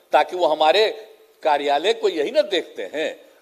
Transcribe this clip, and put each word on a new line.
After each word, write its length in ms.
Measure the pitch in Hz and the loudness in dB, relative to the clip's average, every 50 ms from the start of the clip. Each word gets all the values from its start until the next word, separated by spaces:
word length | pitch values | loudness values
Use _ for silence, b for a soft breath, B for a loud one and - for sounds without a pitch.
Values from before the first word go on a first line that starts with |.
| _ _ - | _ _ 2
ताकि 240 | 156 151 - - | 2 2 0 -2
वो 100 | 180 175 | 0 0
हमारे 420 | 156 156 151 156 156 165 196 220 202 156 - - - - - _ _ _ _ - | 0 2 2 4 4 4 4 2 0 -2 -6 -12 -20 -20 -20 _ _ _ _ -2
कार्यालय 500 | 156 147 143 147 143 139 143 156 202 226 | 0 0 0 0 0 0 0 0 0 -2
को 160 | 226 - 202 | 0 -2 -2
यही 220 | 180 160 139 175 | -2 -2 -2 -2
ना 120 | 247 302 285 | 0 0 0
देखते 480 | - - 165 - - - - 104 95 117 | 0 0 -4 -4 -4 -8 -12 -12 -8 -6
हैं। 260 | 147 156 127 87 - - b b b | -6 -6 -6 -6 -10 -16 b b b